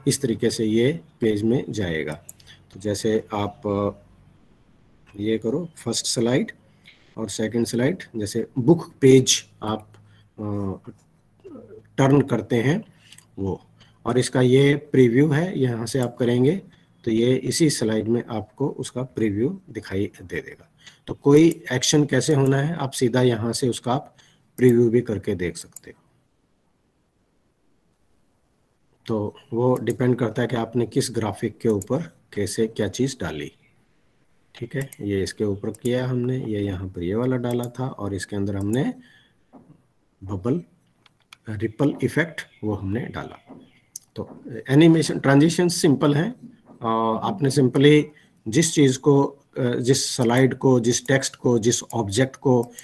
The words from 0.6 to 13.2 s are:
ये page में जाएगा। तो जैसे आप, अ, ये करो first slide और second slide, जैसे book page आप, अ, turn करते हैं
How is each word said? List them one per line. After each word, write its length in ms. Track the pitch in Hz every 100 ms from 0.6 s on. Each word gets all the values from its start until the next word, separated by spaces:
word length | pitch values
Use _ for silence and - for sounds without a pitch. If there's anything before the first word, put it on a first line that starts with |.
ये 360 | 110 110 123 165 - _
page 220 | 113 104
में 220 | 110 127 -
जाएगा। 440 | 104 90 80 73 76 - - - - _
तो 80 | 98
जैसे 480 | 104 101 113 107 -
आप, 320 | 104 101 - 104
अ, 1500 | 101 101 - _ _ _ _ _ _ _ _ _ _ _ -
ये 180 | 104 110
करो 300 | 113 143 170 -
first 300 | 120 110 -
slide 460 | - 113 135 220 - _ _ - _ _ -
और 100 | 107
second 380 | - 110 117 113
slide, 360 | 113 131 190 - 113
जैसे 300 | 101 117 110 -
book 340 | 131 170 - -
page 440 | 135 131 127 - - _
आप, 300 | 107 110 - - _ _ _ -
अ, 500 | 104 101 98 92 - - _ _ _ _ 381 277 - - - -
turn 240 | 135 143
करते 340 | - 117 98 120
हैं 280 | 123 190 - _ _ -